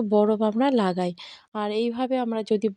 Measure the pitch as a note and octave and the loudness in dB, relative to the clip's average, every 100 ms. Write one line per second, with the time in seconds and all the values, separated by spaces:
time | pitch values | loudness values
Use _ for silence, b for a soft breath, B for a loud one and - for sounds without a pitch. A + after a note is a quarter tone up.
0 | G#3+ G#3 G#3 G#3+ A3 A3 C#4 B3 F#3+ F3+ | 2 4 4 2 0 0 2 2 2 0
1 | F3+ F3 B B B G#3+ G#3 G#3+ A#3+ A#3 | -2 -6 B B B -8 -4 -2 -2 -2
2 | B3+ B3+ A#3 A3 G#3 G#3+ G#3+ | -2 -2 -2 -2 0 0 0